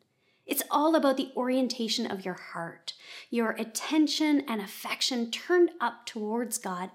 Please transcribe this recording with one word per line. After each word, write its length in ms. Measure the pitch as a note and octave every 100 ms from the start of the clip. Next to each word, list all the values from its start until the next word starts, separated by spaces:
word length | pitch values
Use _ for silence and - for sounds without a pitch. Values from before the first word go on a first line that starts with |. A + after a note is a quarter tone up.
| _ _ _ _ -
It's 180 | C#4 -
all 240 | D4 D#4
about 220 | D#4+ C4+ C4+
the 160 | C4+ -
orientation 680 | B3 C4 B3+ - A3 A#3 A3
of 200 | F#3+ F#3+
your 80 |
heart, 600 | F3 - F3 E3+ - - - - - -
your 220 | A#3 A3+
attention 920 | - A3 - - D#4 D4 - D#4 C#4+ C#4
and 140 | A3
affection 720 | G3 - - A#3+ - B3 A#3
turned 400 | - - F4+ E4+ -
up 260 | - - -
towards 520 | A3+ G#3 A3+ B3 -
God 320 | G3 F3+ F#3+